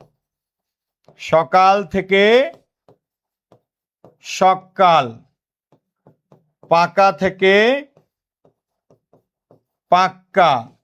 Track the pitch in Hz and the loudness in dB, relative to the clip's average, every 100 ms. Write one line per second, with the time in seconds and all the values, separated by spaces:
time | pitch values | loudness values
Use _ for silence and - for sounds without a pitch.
0 | _ _ _ _ _ _ _ _ _ _ | _ _ _ _ _ _ _ _ _ _
1 | _ - - 160 160 185 190 202 202 196 | _ -20 -4 -2 0 0 2 0 -2 -8
2 | 185 196 202 240 320 - _ _ _ _ | -4 0 2 2 0 -8 _ _ _ _
3 | _ _ _ _ _ _ _ _ _ _ | _ _ _ _ _ _ _ _ _ _
4 | _ _ - - 190 185 - - 185 160 | _ _ -14 -2 0 -2 -6 -2 0 2
5 | 127 113 _ _ _ _ _ _ _ _ | -2 -8 _ _ _ _ _ _ _ _
6 | _ _ _ _ _ _ - 170 170 185 | _ _ _ _ _ _ -4 -2 -2 0
7 | 196 - 190 185 190 196 226 277 285 _ | 0 0 -6 -2 0 2 0 -2 -8 _
8 | _ _ _ _ _ _ _ _ _ _ | _ _ _ _ _ _ _ _ _ _
9 | _ _ _ _ _ _ _ _ - 175 | _ _ _ _ _ _ _ _ -2 0
10 | 185 - _ 196 170 127 117 _ | 0 -6 _ 0 2 0 -6 _